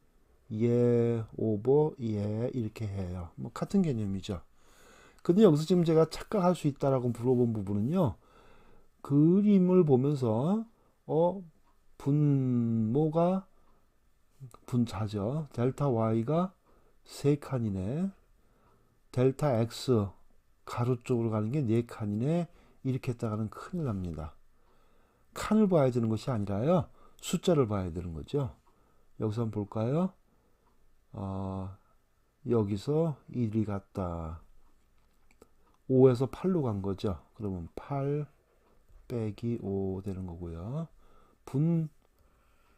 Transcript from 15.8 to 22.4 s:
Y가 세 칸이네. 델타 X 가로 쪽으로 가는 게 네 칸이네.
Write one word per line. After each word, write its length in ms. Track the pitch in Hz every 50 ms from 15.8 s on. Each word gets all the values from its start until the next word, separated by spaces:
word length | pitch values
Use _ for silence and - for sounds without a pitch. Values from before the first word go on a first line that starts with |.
| 147 143
Y가 640 | 120 113 110 110 110 113 113 127 151 170 180 185 - _ _ _ _ _ _ _ _ _ _
세 320 | - - - - 143 147
칸이네. 720 | 143 - - 139 123 117 107 95 95 92 101 131 160 185 196 - _ _ _ _ _ _ _ _ _ _ _ _ _ _ _ _ _ _ _
델타 500 | - 127 127 135 135 - 151 147 123 110
X 460 | 117 117 - - - - 127 110 101 95 - - - - - _ _ _ _ _ _
가로 360 | - - 123 120 123 127 117 -
쪽으로 260 | - 127 117 117 113
가는 220 | 110 110 107 110
게 100 | 127 156
네 240 | 139 104 110 120 117
칸이네. 640 | - - - 110 104 104 107 123 147 165 175